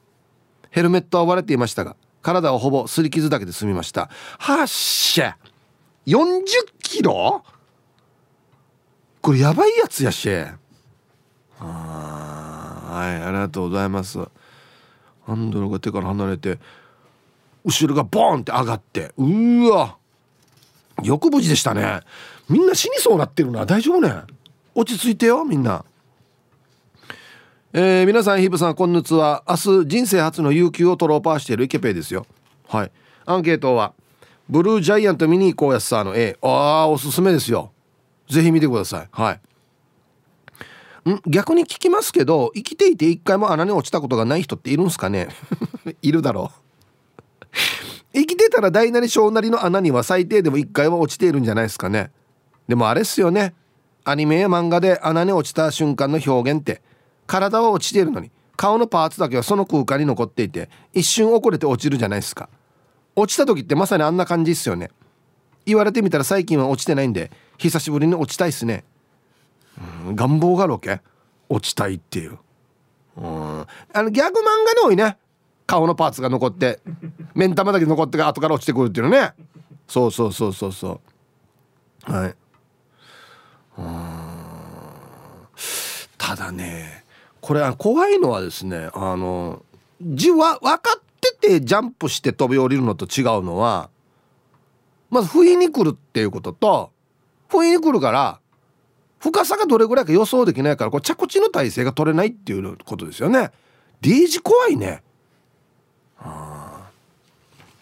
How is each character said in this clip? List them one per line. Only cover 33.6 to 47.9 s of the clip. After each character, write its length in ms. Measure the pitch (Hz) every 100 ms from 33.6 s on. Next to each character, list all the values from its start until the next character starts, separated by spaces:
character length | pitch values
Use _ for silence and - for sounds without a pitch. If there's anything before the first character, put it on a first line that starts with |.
| 143 120
は、 200 | 104 - _ _ _ _ -
ブ 140 | 139
ル 160 | 180 220
ー 40 |
ジ 120 | 165
ャ 60 | 208
イ 80 | 208
ア 60 |
ン 40 | 151
ト 100 | 160
見 120 | 175
に 120 | 190
行 120 | - 143
こ 40 |
う 20 |
や 80 | 123
っ 20 |
さ 200 | - 113
ー 20 |
の 120 | 95 104
A。 220 | 113 -
あ 420 | 131 131 147 156 156
ー、 0 |
お 140 | 147
す 120 | 139
す 100 | 170
め 100 | 190
で 80 | 165
す 120 | 117
よ。 200 | 107 104 _ _ _ _ _ _
ぜ 140 | 143
ひ 80 | 165
見 80 | 160
て 80 | 151
く 80 | 117
だ 100 | 92
さ 160 | 87
い。 40 | 92
は 200 | - 110
い。 100 | 90 _ _ _ _ _ _ _ _ _ _ _ _ - - - - -
ん、 100 | 196 175
逆 260 | 165 202
に 100 | 330
聞 160 | 330 -
き 100 | 370
ま 120 | 415
す 100 | 440
け 140 | 359 -
ど、 260 | 160 120 208
生 80 |
き 120 | - 311
て 120 | 392
い 100 | 240
て 120 | 156
一 100 | 165
回 180 | - 196
も 140 | 208
穴 140 | 156 185
に 60 |
落 160 | 190 -
ち 40 |
た 100 | 175
こ 60 | 139
と 80 | 120
が 100 | 113
な 120 | 160
い 60 |
人 120 | 175 -
っ 40 |
て 120 | -
い 60 | 139
る 60 |
ん 60 | 180
す 80 | 170
か 120 | 95
ね？ 180 | 101 87 - - - -
<laughs> 360 | - - -
い 100 | 143
る 100 | 160
だ 100 | 143
ろ 200 | 98 -
う。 60 | - _ _ _ _ _ - _ _ - - - - -